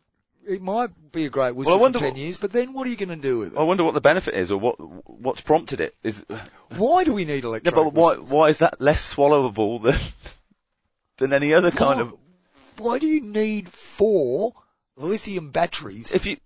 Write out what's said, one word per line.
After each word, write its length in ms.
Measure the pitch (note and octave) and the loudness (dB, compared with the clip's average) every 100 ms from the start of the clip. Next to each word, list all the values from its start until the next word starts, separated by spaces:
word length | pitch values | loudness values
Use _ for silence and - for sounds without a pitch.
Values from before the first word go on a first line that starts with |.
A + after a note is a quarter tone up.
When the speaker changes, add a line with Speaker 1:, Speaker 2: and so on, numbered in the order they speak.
| _ _ _ _ G#3 | _ _ _ _ -10
Speaker 1:
it 140 | F#3+ | -8
might 280 | F#3 A3 A#3+ E3+ D3+ | -4 -4 -4 -8 _
be 140 | E3 D3 | -6 -4
a 40 | |
great 240 | C3+ B2+ B2 | -2 -2 -2
whistle 180 | C#3+ | 2
Speaker 2:
Well, 60 | F#3+ | 4
I 20 | |
wonder 160 | C4 A#3+ | 4 2
Speaker 1:
for 60 | C#3+ | -4
ten 80 | |
Speaker 2:
what 60 | C3 | -6
Speaker 1:
years, 160 | D#3 F3+ | -10 -8
but 140 | G3 | -4
then 220 | A#3+ B3 | -4 -4
what 120 | C4 B3+ | -6 -8
are 40 | |
you 40 | A#3 | -6
gonna 200 | F#3 D#3+ | -8 -6
do 240 | C#3 A#2+ | -2 -2
with 140 | G2 - | -4 -2
it? 20 | |
Speaker 2:
I 40 | |
wonder 200 | D#3+ F#3 | 0 2
what 120 | D#3+ C#3 | 0 4
the 60 | |
benefit 340 | C#3+ F3+ - G2 | 4 4 0 -2
is 160 | F2+ | -2
or 80 | G2 | 0
what, 160 | A#2 - D2+ F2 - | -2 -4 -12 -18 -20
what's 320 | - B2+ - | -10 -8 -6
prompted 380 | - D#3 - B2+ | 0 0 0 -6
it. 160 | D2+ _ | -6 _
Is 200 | A2 G#2 - G#2+ - - _ E3+ | -8 -8 -12 -16 -16 -20 _ -2
Speaker 1:
Why 280 | A#3+ F4+ | 2 4
do 100 | D#4+ | 2
we 120 | G#3 D#3+ | -2 -2
need 180 | C#3 | -4
Speaker 2:
Yeah, 60 | A#2+ | -4
Speaker 1:
electronic 440 | A2+ E3+ E3 D#3 | -2 0 2 2
Speaker 2:
but 0 | D3 | 4
why, 100 | E3+ | 4
Speaker 1:
whistles? 200 | - - | 2 0
Speaker 2:
why 180 | D3 D#3 | 4 4
is 80 | D#3 | 4
that 200 | E3 - | 2 2
less 360 | C3+ D#3+ - - | 2 2 -2 2
swallowable 680 | C#3+ D3 B2+ G#2 G#2 A#2 | 4 4 2 0 -2 0
than, 140 | A2+ D3+ - - - - _ _ _ _ _ _ _ - | 0 0 -2 -14 -20 -20 _ _ _ _ _ _ _ -4
than 160 | C3+ | 0
any 200 | C#3 C#3+ D#3+ | 2 4 4
other 160 | F3 | 4
kind 280 | - C#3 C3 | 2 0 0
Speaker 1:
Why, 40 | A#2+ | -2
Speaker 2:
of 120 | - _ _ _ _ _ - | -8 _ _ _ _ _ -8
Speaker 1:
why 220 | A3+ B3+ | -4 -2
do 80 | D#4 | -2
you 140 | D#4 | -2
need 460 | G#3+ G#3+ G#3+ G#3+ F3+ | -2 -4 -2 -4 -8
four 840 | - - - G#3+ F#3+ B2+ C#3+ A3+ - _ _ _ - | -20 -16 -2 2 2 0 -2 -4 -8 _ _ _ -10
lithium 540 | D#3+ G#3+ G#3 F#3+ D3 | -6 -6 -6 -10 -4
batteries 600 | D3+ E3+ - G#2 G2+ - | -2 -2 -4 -12 -12 -4
Speaker 2:
If 120 | - G3+ | -2 -2
you, 100 | - | -8